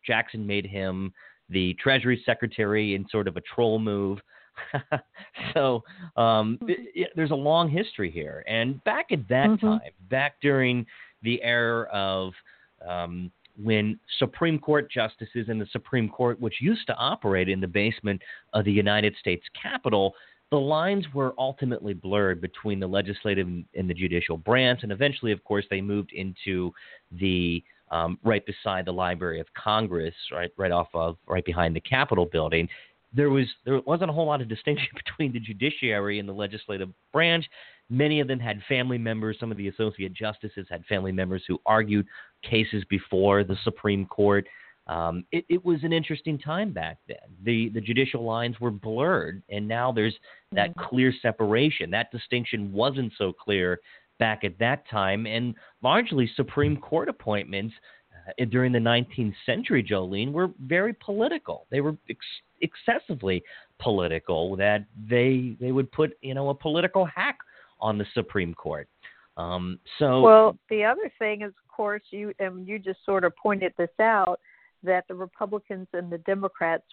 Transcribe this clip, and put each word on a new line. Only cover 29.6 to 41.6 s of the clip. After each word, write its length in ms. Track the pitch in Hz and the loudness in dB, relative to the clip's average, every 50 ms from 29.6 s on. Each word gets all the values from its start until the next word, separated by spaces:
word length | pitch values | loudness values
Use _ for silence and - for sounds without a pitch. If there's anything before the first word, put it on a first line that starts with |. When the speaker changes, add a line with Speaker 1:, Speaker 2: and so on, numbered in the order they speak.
| - 107 104 110 110 101 87 85 80 80 82 - - - 65 | -2 0 0 2 0 0 -2 -2 -4 -4 -8 -10 -14 -10 -8
Speaker 1:
right, 180 | 78 87 87 _ | -6 -6 -6 _
right 160 | - 98 92 87 | -2 0 0 2
off 160 | 87 85 - _ | 2 0 0 _
of, 220 | 85 82 82 85 - _ | -2 -2 -2 -4 -6 _
right 180 | - 85 92 - | -4 -2 -2 -2
behind 320 | - 85 85 87 82 82 | -2 -4 -2 -2 -2 -2
the 40 | 80 | -4
Capitol 460 | - - 131 131 139 139 123 92 87 | -4 -2 0 0 2 2 2 2 2
building. 420 | 87 - 82 80 78 82 82 82 85 - - - _ _ _ _ _ - | 2 0 -2 -2 0 0 0 0 0 -6 -14 -20 _ _ _ _ _ 0
There 140 | 123 143 143 | 0 2 4
was, 160 | 135 135 131 117 - _ _ | 4 2 0 0 -4 _ _
there 160 | 120 135 139 - | -2 -2 -2 0
wasn't 240 | 139 156 170 165 175 | 0 -2 0 0 -2
a 20 | 151 | 0
whole 140 | 156 165 | -2 0
lot 140 | 156 147 143 | 0 0 -2
of 80 | 127 113 | -2 -6
distinction 400 | 110 110 - - 147 147 143 - - | -8 -6 -2 -2 -2 0 -2 -6 -8
<laughs> 80 | - - | -10 -14
between 280 | - - - 156 139 120 | -14 -6 -4 -4 -2 -2
the 60 | 120 | -4
judiciary 800 | 113 104 107 98 120 147 151 - - 123 107 104 101 101 101 104 | -8 -8 -6 -2 -2 -2 -2 0 -2 0 0 0 0 -2 -2 -4
and 100 | 101 98 | -6 -6
the 40 | 95 | -6
legislative 560 | 101 104 98 101 107 - - 107 95 95 92 90 _ _ _ _ | -6 -6 -6 -6 -10 -8 -8 -6 -6 -6 -8 -10 _ _ _ _
branch. 320 | 143 165 170 170 170 156 - - - - - - _ _ _ | 2 4 4 4 2 0 -4 -12 -20 -20 -20 -20 _ _ _
Many 280 | 117 127 143 151 156 151 | 0 2 4 4 4 2
of 80 | 143 | 2
them 140 | 127 135 127 | 2 0 -2
had 200 | 117 117 107 104 98 - | -2 -4 -4 -6 -2 -2
family 300 | 139 127 123 127 123 120 | 0 0 0 0 -2 -2
members. 380 | 113 113 113 110 110 110 107 - | -2 -2 -2 -2 -2 -4 -4 -4
Some 140 | - 113 110 | -6 -8 -6
of 60 | 101 | -6
the 100 | 101 98 | -6 -8
associate 440 | 95 - 110 107 98 - 95 95 90 | -4 -2 -2 -2 -2 -4 -8 -8 -8
justices 520 | - 110 107 107 - - 107 - - 95 - | -6 -6 -6 -6 -6 -10 -12 -10 -10 -12 -10
had 160 | 90 85 82 | -12 -12 -6
family 260 | - 107 98 92 95 92 | -4 -2 -2 0 -2 -2
members 300 | 92 92 90 92 92 - | -2 -2 -2 -2 -6 -4
who 140 | - 90 - | -4 -6 -4